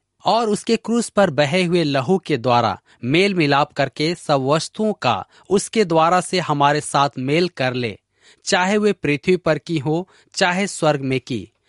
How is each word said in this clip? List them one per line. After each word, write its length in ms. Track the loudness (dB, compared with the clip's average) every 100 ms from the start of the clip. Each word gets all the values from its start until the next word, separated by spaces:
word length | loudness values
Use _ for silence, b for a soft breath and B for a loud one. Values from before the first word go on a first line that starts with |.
| _ _
"और 240 | -2 0 0
उसके 260 | -2 -2
क्रूस 340 | -2 0 -2 0
पर 200 | 2 2
बहे 340 | 2 0 2
हुए 200 | 2 0
लहू 340 | 0 0 0 0
के 200 | 0 -2
द्वारा 440 | 2 2 2 -2 _ b
मेल 320 | -2 2 2
मिलाप 380 | 2 2 2 0
करके 420 | -2 -4 -2 -4
सब 260 | -4 -2 0
वस्तुओं 520 | 2 0 -2 -4 -4
का 320 | -2 -2 -2 -6 b b
उसके 360 | -2 0 -2
द्वारा 360 | 2 2 2 2
से 180 | 0 -4
हमारे 420 | -2 2 2 2
साथ 280 | 0 0 0 -2
मेल 300 | -2 0 -2
कर 260 | -2 -4
ले, 260 | -2 -6 -8 _ b b b
चाहे 320 | -2 0 0 0
वे 160 | 0
पृथ्वी 440 | -2 -2 -2 0 0
पर 200 | 0 -2
की 200 | -2 -4
हो, 320 | -2 -4 -6 b b
चाहे 320 | -2 -2 0 -4
स्वर्ग 340 | -2 0 0
में 180 | -2 -4
की। 320 | -4 -8 -10 _